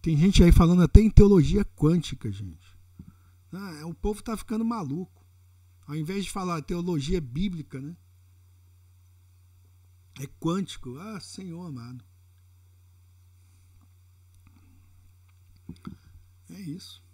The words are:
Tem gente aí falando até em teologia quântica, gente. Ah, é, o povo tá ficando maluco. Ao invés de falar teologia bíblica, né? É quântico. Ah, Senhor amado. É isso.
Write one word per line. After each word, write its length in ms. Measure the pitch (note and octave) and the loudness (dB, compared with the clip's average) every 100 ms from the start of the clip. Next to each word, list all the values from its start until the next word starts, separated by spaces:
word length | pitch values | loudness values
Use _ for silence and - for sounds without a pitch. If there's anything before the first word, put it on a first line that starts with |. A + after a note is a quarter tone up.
Tem 160 | E3+ D3+ | -2 2
gente 260 | F3+ - | 4 6
aí 80 | F3 | 8
falando 320 | D3+ E3+ F3+ | 8 6 4
até 180 | E3 - | 8 8
em 100 | G#3+ | 8
teologia 540 | - G#3 G3 C#3 G#3 | 8 8 6 4 0
quântica, 640 | G3+ - D3+ E3+ - - A2+ | -4 -2 0 0 -4 -10 -12
gente. 420 | G2 G2 E2 - - _ _ - _ _ _ _ | -12 -14 -16 -20 -20 _ _ -20 _ _ _ _
Ah, 220 | F3+ G3+ | -16 -16
é, 100 | D3+ | -16
o 80 | D#3+ | -16
povo 300 | E3 G#3 G#3 | -8 -6 -6
tá 140 | - A3 | -8 -10
ficando 280 | - A3 | -6 -6
maluco. 580 | A3+ A#3 D3 D3+ F#3 _ _ _ _ _ _ _ - | -4 -6 -8 -10 -12 _ _ _ _ _ _ _ -12
Ao 80 | |
invés 300 | D3 D3+ G3 | -10 -8 -8
de 60 | F3+ | -8
falar 320 | G#3 F3+ E3+ | -10 -8 -8
teologia 580 | C#3+ F3 F3 E3 C#3 F3+ | -8 -8 -6 -6 -2 -4
bíblica, 600 | C3+ B2+ G3+ F3 - C3 | -4 -6 -6 -6 -14 -16
né? 140 | C#3 F3 _ _ _ _ _ _ _ _ _ _ _ _ _ _ _ _ _ _ _ _ _ - | -16 -18 _ _ _ _ _ _ _ _ _ _ _ _ _ _ _ _ _ _ _ _ _ -18
É 80 | C#3 - | -18 -8
quântico. 560 | D#3+ F3+ F#3+ - B2+ B2+ | -6 -6 -8 -12 -16 -16
Ah, 220 | G3+ G#3 | -16 -16
Senhor 460 | - - F#3+ E3 F3 | -16 -18 -16 -16 -16
amado. 360 | C3 A#2 B2+ _ _ _ _ _ _ _ _ _ _ _ _ _ _ _ _ _ _ _ _ _ _ _ _ _ _ _ - _ _ _ _ _ _ _ _ - - - - _ - _ _ _ | -16 -16 -20 _ _ _ _ _ _ _ _ _ _ _ _ _ _ _ _ _ _ _ _ _ _ _ _ _ _ _ -20 _ _ _ _ _ _ _ _ -20 -18 -18 -20 _ -20 _ _ _
É 100 | F3 | -16
isso. 420 | F3+ E3 - - _ | -14 -14 -16 -20 _